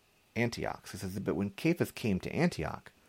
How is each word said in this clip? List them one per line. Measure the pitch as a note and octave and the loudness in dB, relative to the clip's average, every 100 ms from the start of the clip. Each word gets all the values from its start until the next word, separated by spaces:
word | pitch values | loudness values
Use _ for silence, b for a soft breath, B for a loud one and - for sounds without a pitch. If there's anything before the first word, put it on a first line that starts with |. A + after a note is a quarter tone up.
| _ _ _ A2 | _ _ _ 0
Antioch. | A#2+ - A#1+ - - | 0 0 -4 -6 -10
So | F#2 | -8
it | |
says, | F#2+ G2 | -6 -2
"But | F#2+ | 0
when | D#2+ G3+ - | 2 0 2
Cephas | E3+ E3+ - | 2 4 0
came | - A2+ G2 | 0 2 2
to | - | 0
Antioch," | - F3 - D#2+ - - _ | 2 2 2 -4 -4 -12 _